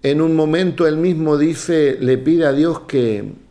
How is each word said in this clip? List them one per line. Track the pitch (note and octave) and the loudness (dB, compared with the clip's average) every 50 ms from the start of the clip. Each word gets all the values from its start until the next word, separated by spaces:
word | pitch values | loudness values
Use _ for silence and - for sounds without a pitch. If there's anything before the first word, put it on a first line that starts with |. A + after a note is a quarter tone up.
| - | 0
en | C#3 C#3+ D3+ | 0 0 2
un | D#3+ E3 D#3+ | 2 2 2
momento | D#3 D#3 D#3 D#3 E3+ F#3+ F3+ C#3+ - F3 | 2 2 0 0 0 0 -2 -2 0 0
él | D#3+ D#3 D#3 | 0 0 0
mismo | E3 F#3 F3+ D#3 D#3+ D#3 D3+ D3 | 0 0 0 0 0 0 0 2
dice, | D3 D#3+ D#3+ - - - E3+ D#3+ D3+ C#3+ - - | 2 0 -2 -4 -4 -2 0 2 2 2 0 0
le | C#3+ B2+ C3 C3 | 0 0 0 0
pide | B2+ D3 E3 E3+ E3 | 2 0 2 2 2
a | D3 | 2
Dios | C#3 C#3 D#3 E3+ D#3+ - | 2 2 0 0 -2 -4
que | - - - C3+ A#2+ A#2 G#2+ G2+ G#2 G#2 G2+ - - _ | -8 -4 -2 -2 0 0 -2 -4 -8 -10 -14 -16 -20 _